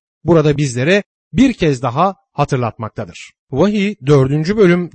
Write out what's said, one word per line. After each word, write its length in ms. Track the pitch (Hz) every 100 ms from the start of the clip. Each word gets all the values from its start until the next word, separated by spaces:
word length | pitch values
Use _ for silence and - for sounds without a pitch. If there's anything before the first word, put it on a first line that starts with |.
| _ _
burada 340 | 151 165 151 147
bizlere 460 | 143 120 143 202 - _ _
bir 200 | 160 262
kez 280 | - 160 127
daha 340 | 127 131 196 185 _
hatırlatmaktadır. 1000 | - 143 135 113 - 107 - 92 - - _ _
Vahiy 440 | 131 196 208 196 202 131
dördüncü 520 | 143 131 151 156 214
bölüm 320 | 180 175 170